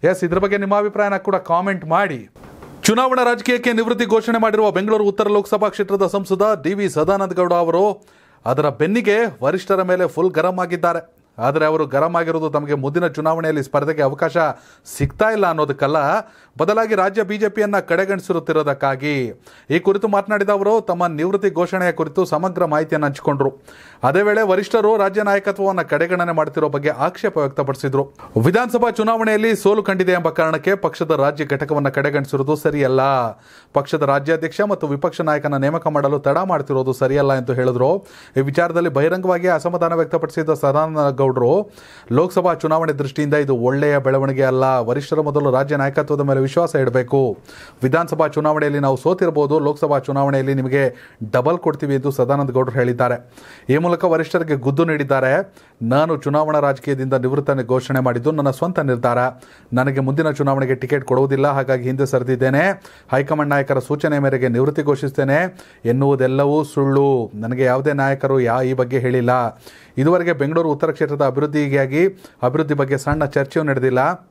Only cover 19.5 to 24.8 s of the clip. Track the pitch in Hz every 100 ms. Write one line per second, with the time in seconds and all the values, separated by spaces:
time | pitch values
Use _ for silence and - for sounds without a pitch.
19.5 | - _ 160 175 196 214 202 202 208 202
20.5 | 202 202 220 220 170 175 151 170 202 196
21.5 | 160 175 190 180 165 156 143 180 156 185
22.5 | 180 170 151 160 156 147 143 - 139 135
23.5 | - - - - - 127 160 208 208 214
24.5 | 185 196 233